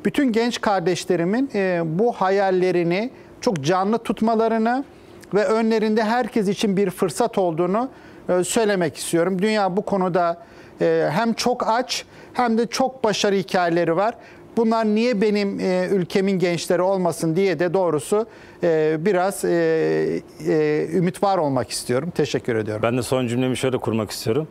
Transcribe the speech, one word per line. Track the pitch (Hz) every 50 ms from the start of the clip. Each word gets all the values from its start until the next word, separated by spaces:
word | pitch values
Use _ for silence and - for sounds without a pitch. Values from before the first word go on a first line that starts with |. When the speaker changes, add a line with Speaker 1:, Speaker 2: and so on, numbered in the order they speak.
| -
Speaker 1:
Bütün | 208 - - 294 254
genç | 208 226 233 240 226 -
kardeşlerimin, | - 220 202 190 165 185 175 160 - - 185 165 170 180 208 240 277 269 -
e, | 208 190 185 180 170 165
bu | 160 156 175 226 240
hayallerini | 202 - 196 185 196 202 196 190 190 180 180 185 175 180 175 170 170 190 220 254 - - - - - -
çok | - 247 208 151 131
canlı | 151 185 185 190 202 226 220
tutmalarını | 226 - 214 - 220 226 233 220 226 226 226 226 220 226 240 269 285 - - - - - - - - - -
ve | 202 214
önlerinde | - 220 220 226 220 226 220 214 220 214 226 220
herkes | 208 226 247 254 208 - 240 202 190
için | 196 - - 208 190
bir | 180 202 185
fırsat | - - 202 175 - - 240 - - 208
olduğunu, | 190 175 165 156 175 175 190 226 254 269 - - - - - - - -
e, | 180 180 175
söylemek | - - 247 226 208 208 190 175 151 -
istiyorum. | - - - - 165 165 185 190 180
Dünya | 190 220 214 214 196 190 180
bu | 208
konuda, | 196 - 202 196 180 185 165 185 175 170 170 - - - - - - - - -
e, | 170 170 165 165 156 151
hem | 147 196 233 233 220
çok | - - 240 247 240 - 220
aç | 220 240 254 - - - - - - - - -
hem | - - 247 233 226 220
de | 240
çok | - - - 262 254 - - -
başarı | 220 190 - - 208 196
hikayeleri | 196 180 - - 190 175 170 170 175 170 160 165
var. | 170 196 226 233 - - - - - - - -
Bunlar | - 233 226 226 226 226
niye | 214 208 214 226 247 254 190
benim, | 220 214 202 208 202 196 196 -
e, | 185 190 185 185 180 180
ülkemin | 196 196 170 - - 202 190 196 196 185
gençleri | 180 180 175 160 - - 185 175
olmasın | 180 190 196 190 180 170 151 - 170 165 160
diye | 180 196 196 170 143
de | 175 180 160
doğrusu, | 196 185 170 151 147 - - 208 208 233 226 - - - - - -
e, | - 170 160 156 156 156 156 160
biraz, | 160 214 196 180 175 196 190 - -
e, | 180 175 170 165 160 160 160 156 156 160 156 156 160 165 165 - - - - 151 165
e, | 170 156 151 151 151 151 156 151
ümit | 160 190 165 180 - -
var | - 196 196 180
olmak | 156 143 135 127 117 -
istiyorum. | - - - - 120 127 151 175 -
Teşekkür | - 151 - - 131 - - 117
ediyorum. | 110 107 107 107 107
Speaker 2:
Ben | 110 117 120 127
de |
son | 113 - 131 131 127
cümlemi | 117 117 123 131 127 127
şöyle | 113 - 131 123 120
kurmak | - 117 107 113 107 95
istiyorum. | - - - 120 113 143 160 156